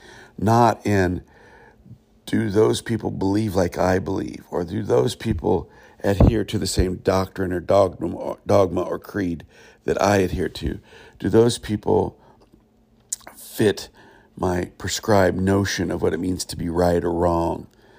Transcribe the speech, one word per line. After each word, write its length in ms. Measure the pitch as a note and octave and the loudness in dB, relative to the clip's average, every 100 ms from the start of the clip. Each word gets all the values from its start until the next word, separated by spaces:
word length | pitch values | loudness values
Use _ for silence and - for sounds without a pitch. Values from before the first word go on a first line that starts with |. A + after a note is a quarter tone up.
| - - - - | -20 -20 -18 -4
Not 480 | G2+ A#2 A#2 - G#2 | 2 4 4 2 0
in, 380 | G2 F2+ F2 - - - - - _ - - _ _ - | 2 2 -2 -8 -20 -20 -20 -20 _ -20 -20 _ _ -6
do 240 | G#2+ A2 | -2 0
those 320 | G2 A#2 A#2+ | 2 2 2
people 300 | - A2+ G2 | -2 -4 -4
believe 440 | G#2 F#2+ G#2 A2 F2+ | -4 -2 0 0 0
like 220 | F2 - | 0 0
I 220 | F2+ F#2 | 2 2
believe, 460 | - F#2 E2 - - | 0 -6 -6 -10 -8
or 140 | E2 | -6
do 180 | E2+ A2 | -4 -6
those 340 | G2+ B2 B2+ - | 0 0 0 -2
people 540 | A2+ - F#2+ F2+ - - - - | -4 -2 0 -2 -4 -16 -20 -6
adhere 400 | G2 G2 - A2 | 0 4 4 4
to 140 | - G#2+ | 0 -4
the 100 | - | -2
same 300 | - F#2 F2+ | 0 -2 -2
doctrine 560 | - F#2+ F#2+ - F#2 | 0 0 0 -4 -4
or 60 | F2+ | -4
dogma 560 | E2 G2+ F#2+ - - - | 2 4 2 0 -6 -6
or, 240 | - - - | -8 -6 2
dogma 360 | G2+ F#2 F#2 | 2 4 0
or 180 | F2 E2 | -4 -6
creed 460 | - G#2 F2+ E2 - - - _ - | -8 -6 -4 -6 -10 -20 -20 _ -4
that 160 | E2 | 0
I 160 | G2 G2+ | 2 4
adhere 320 | F2+ D#2 E2 | 2 -2 -4
to? 300 | - - - - - - - | -4 -6 -8 -12 -20 -20 -6
Do 100 | G2 | 2
those 280 | A2+ A#2 - | 4 4 2
people 640 | - G#2 G2 F#2+ F#2 - _ _ _ _ _ _ _ _ _ - - - | -4 -4 0 0 0 -6 _ _ _ _ _ _ _ _ _ -14 -14 -20
fit 520 | - - G#2+ F#2+ - - - - _ - | -10 0 0 0 -6 -20 -20 -20 _ -6
my 360 | F2+ F2 - - | -2 -2 -4 -8
prescribed 600 | F#2+ - - G2+ F#2 F2+ | -10 -6 2 4 4 2
notion 540 | F#2+ G2+ G2 - F2 | 2 2 0 -2 -4
of 100 | F2 | -2
what 120 | F#2 | -2
it 60 | E2 | -2
means 260 | F#2 D#2+ - | -2 -4 -6
to 120 | D#2+ | -8
be 100 | E2+ | -4
right 360 | E2 F2 F2 | 0 2 2
or 100 | E2+ | 0
wrong? 540 | E2+ F2 E2+ E2 D#2+ - _ _ | 0 0 0 -2 -6 -12 _ _